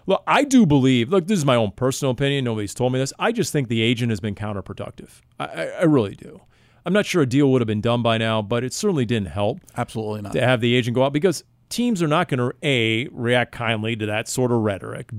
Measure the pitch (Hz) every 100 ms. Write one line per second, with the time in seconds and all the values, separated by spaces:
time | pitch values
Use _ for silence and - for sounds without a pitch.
0 | - 190 - 190 285 262 185 143 131 127
1 | 117 190 165 208 143 120 107 - 131 127
2 | 139 120 139 143 123 107 104 - 123 127
3 | 135 - 196 233 160 151 117 113 113 120
4 | 120 107 107 98 104 101 - - - -
5 | - - _ - 78 160 156 107 170 143
6 | 101 - - - _ _ _ _ 170 202
7 | 196 180 131 135 139 131 110 107 117 120
8 | 113 113 110 110 101 117 127 - 208 156
9 | 113 117 92 78 101 120 - - 120 -
10 | 107 107 101 - 123 127 120 123 123 120
11 | 139 147 185 - - _ _ - 240 196
12 | 160 156 180 123 123 - 151 127 113 110
13 | 135 - 117 123 117 - 113 110 110 113
14 | 107 107 120 - 123 120 107 95 110 -
15 | -